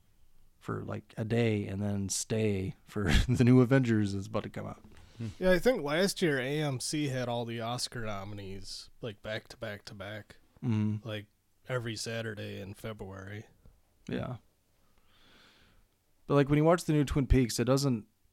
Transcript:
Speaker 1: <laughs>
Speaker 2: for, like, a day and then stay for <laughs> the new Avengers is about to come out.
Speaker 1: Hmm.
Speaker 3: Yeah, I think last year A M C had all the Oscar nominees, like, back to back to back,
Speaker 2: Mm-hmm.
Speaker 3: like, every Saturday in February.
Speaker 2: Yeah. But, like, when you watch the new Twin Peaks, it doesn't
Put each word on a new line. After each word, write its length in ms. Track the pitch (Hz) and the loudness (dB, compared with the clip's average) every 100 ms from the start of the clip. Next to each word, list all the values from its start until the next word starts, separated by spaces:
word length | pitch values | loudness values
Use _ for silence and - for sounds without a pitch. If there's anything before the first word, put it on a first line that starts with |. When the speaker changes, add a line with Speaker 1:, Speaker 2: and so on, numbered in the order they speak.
| _ | _
Speaker 1:
<laughs> 480 | _ - - - _ | _ -20 -20 -20 _
Speaker 2:
for, 240 | - 107 107 | -8 -6 -6
like, 280 | 104 - - | -8 -10 -8
a 80 | 110 | -2
day 400 | 117 117 107 101 | 2 2 2 -2
and 140 | 98 | -2
then 260 | 101 101 98 | -2 -2 -2
stay 680 | - - 110 110 98 95 - - | -4 -2 0 0 0 -4 -8 -10
for 240 | 107 95 69 | -2 4 4
<laughs> 80 | - | 4
the 160 | 120 | 6
new 160 | 120 127 | 8 8
Avengers 540 | 120 135 120 110 101 | 8 4 4 4 2
is 140 | 98 104 | -2 -4
about 160 | 110 | -6
to 60 | 101 | -6
come 180 | - 104 | -10 -10
out. 120 | - - - - - | -12 -20 -20 -20 -12
Speaker 1:
Hmm. 100 | 113 - | -12 -2
Speaker 3:
Yeah, 140 | 185 | 2
I 80 | 180 | 4
think 240 | 240 247 | 4 2
last 380 | 143 156 190 - | 0 2 0 2
year 180 | 175 139 | 0 0
A 220 | 123 147 | 0 -2
M 180 | 151 127 | -2 -4
C 300 | - 151 147 | -4 -4 -2
had 180 | 131 123 | -2 -2
all 160 | 120 | -4
the 160 | 117 117 | -4 -6
Oscar 460 | 113 120 - 127 110 | -6 -4 -6 -6 -6
nominees, 840 | 98 98 104 98 98 - - - - | -6 -8 -10 -10 -12 -12 -14 -16 -12
like, 200 | 123 101 | -12 -10
back 280 | 107 110 - | -8 -10 -10
to 80 | - | -12
back 260 | 110 101 - | -10 -10 -14
to 80 | |
back, 440 | 104 98 107 - - _ _ 135 | -14 -12 -12 -16 -20 _ _ -2
Speaker 2:
Mm-hmm. 400 | 107 107 107 113 | 0 0 -4 -8
Speaker 3:
like, 180 | 107 104 _ _ _ - | -10 -12 _ _ _ -8
every 260 | 127 117 107 | -6 -6 -8
Saturday 640 | - 117 113 104 107 101 | -8 -6 -8 -10 -10 -10
in 140 | 98 | -12
February. 720 | 98 113 107 98 95 95 104 - _ - _ _ _ - | -12 -12 -12 -12 -14 -12 -14 -16 _ -20 _ _ _ -8
Speaker 2:
Yeah. 280 | 123 - 120 _ _ _ _ _ _ _ _ - - - _ _ _ _ _ _ _ - | -6 -6 -10 _ _ _ _ _ _ _ _ -20 -20 -20 _ _ _ _ _ _ _ 2
But, 60 | 143 | 2
like, 140 | 139 | 4
when 80 | 147 | 6
you 60 | |
watch 220 | 160 175 - | 6 4 4
the 80 | |
new 100 | 151 | 2
Twin 240 | 135 151 131 | 2 0 4
Peaks, 320 | 131 120 - | 4 4 0
it 60 | 120 | 2
doesn't 400 | 135 139 117 - _ _ | 4 2 0 -4 _ _